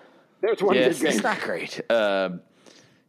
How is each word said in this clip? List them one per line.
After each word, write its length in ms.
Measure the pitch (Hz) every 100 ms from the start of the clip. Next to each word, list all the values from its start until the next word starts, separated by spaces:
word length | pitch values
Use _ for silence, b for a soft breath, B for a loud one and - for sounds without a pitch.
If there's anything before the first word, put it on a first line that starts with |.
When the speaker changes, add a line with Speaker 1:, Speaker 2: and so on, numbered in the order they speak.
| B B B -
Speaker 1:
There's 220 | 208 220
one 140 | 190 -
Speaker 2:
yeah, 60 |
Speaker 1:
good 60 | 127
Speaker 2:
it's, 100 | -
it's 120 | 151 214
Speaker 1:
game. 60 |
Speaker 2:
not 180 | 226 202
great. 400 | - 87 - - -
Uh, 400 | 117 104 98 95 90 - B B B B B